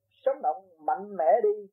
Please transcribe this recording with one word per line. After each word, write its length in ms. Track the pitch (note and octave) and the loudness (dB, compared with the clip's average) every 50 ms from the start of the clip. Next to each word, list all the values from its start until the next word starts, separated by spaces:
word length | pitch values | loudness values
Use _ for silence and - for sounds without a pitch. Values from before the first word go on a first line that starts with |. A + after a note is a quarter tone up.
| _ _ _ _ - | _ _ _ _ -2
sống 180 | C4+ C#4 D4+ | -2 -2 0
động 260 | - - - F#3+ F#3+ F#3 E3+ D#3 | -2 -2 -2 -4 -6 -20 _ _
mạnh 380 | D3+ D#3 - F#3 G3+ G#3 G3+ | -6 -4 -4 -4 -6 -8 -4
mẽ 240 | F3 D#3 E3 G3+ A#3 | 0 2 4 4 4
đi 260 | A3 G#4 G#4+ - G3+ F#3+ | 4 2 0 -2 -6 -16